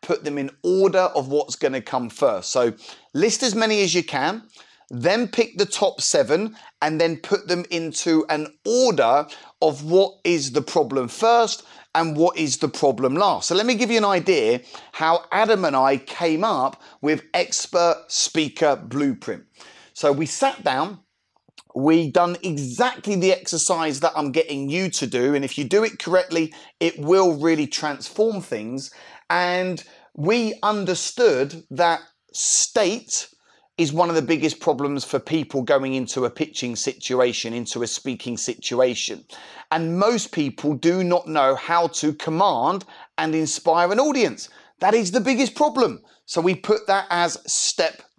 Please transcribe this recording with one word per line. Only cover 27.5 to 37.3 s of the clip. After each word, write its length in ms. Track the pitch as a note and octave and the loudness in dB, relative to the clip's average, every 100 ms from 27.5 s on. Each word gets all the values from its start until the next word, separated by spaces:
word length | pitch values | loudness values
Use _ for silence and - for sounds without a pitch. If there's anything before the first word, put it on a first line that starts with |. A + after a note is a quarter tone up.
| D#3+ D3 | 2 0
transform 760 | - D#3 C#3 A#2+ - A3 G3+ | -4 -6 -6 -10 -2 -2 -2
things. 500 | - A2+ G#2+ C3 C3+ - - - _ | -6 -8 -8 -10 -12 -18 -20 -20 _
And 540 | E3+ F3+ F3+ F#3 F3 - - _ | 0 0 0 -2 -6 -12 -20 _
we 460 | - D3+ A#3 A3 - | -6 0 2 0 -2
understood 1000 | G#3 G#3+ F#3+ F3 - - A#3+ C3 C#3 D#3+ - | -2 -2 -2 -4 -6 2 4 4 0 -6 -14
that 300 | C3+ E3+ E3 - _ _ | 0 0 0 -6 _ _
state 960 | - - - - - F#3+ A3+ - - - _ _ _ _ - | -6 0 0 0 0 0 -2 -6 -8 -8 _ _ _ _ -2
is 120 | D#3+ | -2
one 180 | D#3 F3 | 2 2
of 60 | E3 | 2
the 60 | |
biggest 380 | C3+ D#3+ D3+ - | 0 0 0 -2
problems 440 | - C3 C#3+ C#3+ | -2 0 -2 -4
for 140 | - C#3 | -4 -6
people 460 | - D#3+ C#3+ C#3 | -2 -4 -2 -4
going 320 | A#2+ C#3 C3+ C3 | 2 0 2 -4
into 300 | A#2+ - B2 | -4 -4 -4
a 40 | |
pitching 460 | - D#3 - B2 A2+ | -4 -6 -6 -8 -4
situation, 800 | - B2+ - B2+ B2 | -6 -6 -4 2 2